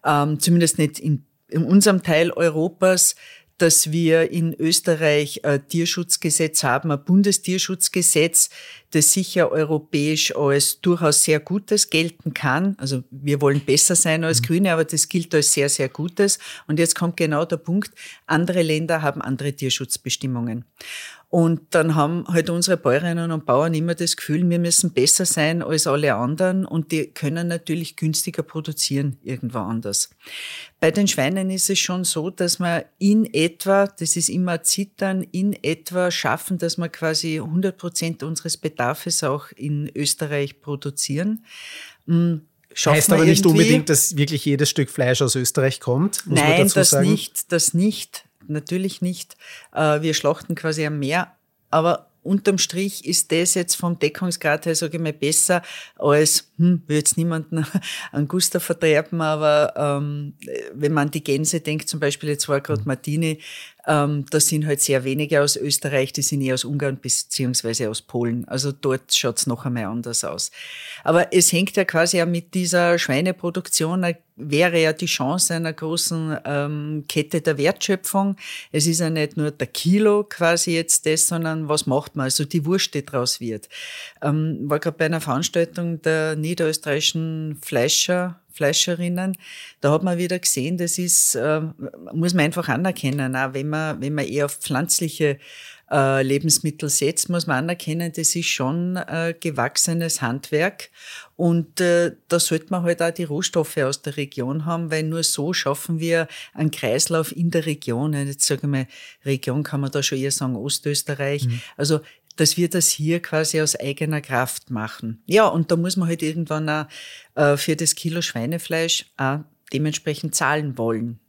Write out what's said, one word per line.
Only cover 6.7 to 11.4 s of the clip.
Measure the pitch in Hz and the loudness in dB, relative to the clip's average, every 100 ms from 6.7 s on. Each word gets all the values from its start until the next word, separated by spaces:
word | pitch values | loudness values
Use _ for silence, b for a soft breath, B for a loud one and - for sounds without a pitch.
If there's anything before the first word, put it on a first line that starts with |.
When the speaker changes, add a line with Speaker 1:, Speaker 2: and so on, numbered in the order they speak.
| 127 160 | 0 0
Speaker 1:
ein | 143 | -2
Bundestierschutzgesetz, | - 185 202 196 - 185 - 185 - 185 170 151 165 - - B B B _ | 4 4 6 2 -2 -2 -2 -2 -2 2 2 4 2 2 0 B B B _
das | 160 151 | 2 4
sicher | 196 180 180 165 | 2 0 0 2
europäisch | 156 151 156 151 151 147 156 - - | 2 0 -2 -2 -2 0 0 -2 0
als | 143 143 139 - | 2 2 0 0
durchaus | 180 175 160 151 | 0 2 4 2
sehr | - | 4
Gutes | 151 | 2